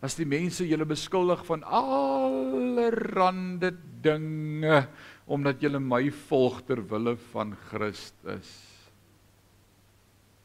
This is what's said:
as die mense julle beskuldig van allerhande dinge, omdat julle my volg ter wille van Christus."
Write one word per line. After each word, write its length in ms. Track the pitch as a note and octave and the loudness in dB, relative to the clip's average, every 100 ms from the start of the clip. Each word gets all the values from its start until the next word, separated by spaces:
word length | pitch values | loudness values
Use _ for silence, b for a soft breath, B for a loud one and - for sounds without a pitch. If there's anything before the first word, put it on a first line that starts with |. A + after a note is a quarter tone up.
as 140 | C3+ - | -8 -4
die 80 | D#3 | -2
mense 400 | C#3+ F3 - F3 | -2 -2 -2 0
julle 200 | D#3 D#3 | 0 0
beskuldig 580 | D3+ - F#3+ F3+ E3+ - | -4 -2 0 2 0 -2
van 160 | D#3+ | -6
allerhande 2000 | G2+ G3+ C4+ C4+ C#4 C4+ C4 C4 C4 C4 B3 A#3+ A#3 A3+ G#3+ G3 F#3 F#3 F#3 F3+ F3+ F3 D3 A#2 | 0 0 2 0 2 0 0 0 -2 -2 0 2 2 0 0 2 2 2 -4 -2 -2 -4 -10 0
dinge, 840 | D#3 D3+ D#3 D#3 D3+ D3+ D#3 D3+ C3 B B B - | 2 2 0 -4 -4 -2 6 6 6 B B B -4
omdat 360 | C#3+ C#3+ C#3 | -2 0 0
julle 180 | D3 C#3 | 0 0
my 300 | C3+ B2 C#3 | 2 2 2
volg 560 | C#3+ - C#3 B2+ B2+ - | -2 0 4 4 2 -4
ter 160 | B2 F#2+ | -4 -2
wille 260 | G#2+ A#2 A#2+ - | -2 -2 -2 -6
van 220 | A2 G#2+ G2 - | -6 -6 -8 -10
Christus." 800 | G#2+ G#2 G2 - - - G2 - - - - - _ _ _ _ _ _ _ _ _ _ _ _ _ _ _ | -6 -6 -6 -14 -16 -12 -10 -12 -20 -20 -20 -20 _ _ _ _ _ _ _ _ _ _ _ _ _ _ _